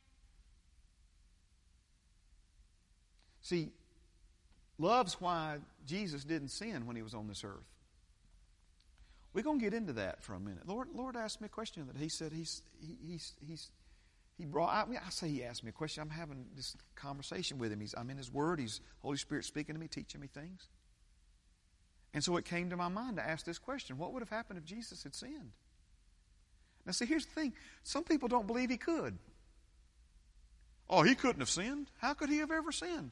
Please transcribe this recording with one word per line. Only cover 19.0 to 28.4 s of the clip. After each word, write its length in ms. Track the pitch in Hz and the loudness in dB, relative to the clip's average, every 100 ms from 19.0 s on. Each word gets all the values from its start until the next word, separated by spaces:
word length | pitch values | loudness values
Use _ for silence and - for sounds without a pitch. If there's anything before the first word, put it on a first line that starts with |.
| 139 139 | -2 -2
Spirit 280 | - 147 - | 0 -2 -2
speaking 280 | 151 151 | -4 -4
to 80 | 156 | -6
me, 60 | 160 | -6
teaching 340 | - - 147 | -6 -8 -10
me 60 | 139 | -12
things. 400 | 147 160 185 - - - _ - - - - _ _ _ _ - - - | -10 -12 -12 -18 -20 -20 _ -20 -20 -20 -20 _ _ _ _ -20 -20 -6
And 100 | 147 | 0
so 140 | 165 175 | 2 2
it 80 | - | 2
came 240 | 175 180 | 0 0
to 80 | 180 | 0
my 100 | 175 | 0
mind 280 | 190 254 180 | -2 -2 -2
to 100 | 117 | -2
ask 200 | 160 - | -2 -4
this 100 | 170 | -6
question. 400 | - 269 - 135 | -6 -6 -6 -4
What 160 | 156 | -4
would 80 | 254 | -4
have 80 | 226 | -4
happened 300 | 220 226 185 | -4 -6 -10
if 60 | 156 | -8
Jesus 360 | 214 226 - | -10 -10 -10
had 140 | 147 - | -10 -10
sinned? 380 | 254 302 135 - - - - - - - _ - - - - - - | -10 -10 -12 -16 -20 -20 -20 -20 -20 -20 _ -20 -20 -20 -20 -14 -4
Now, 60 | |
see, 160 | 185 240 | 0 4
here's 180 | 311 - | 2 2
the 60 | |
thing. 220 | - 294 - - - | -2 -2 -2 -14 -14
Some 220 | - 277 | -4 -2
people 240 | 349 311 339 | 4 4 6
don't 180 | 247 | 4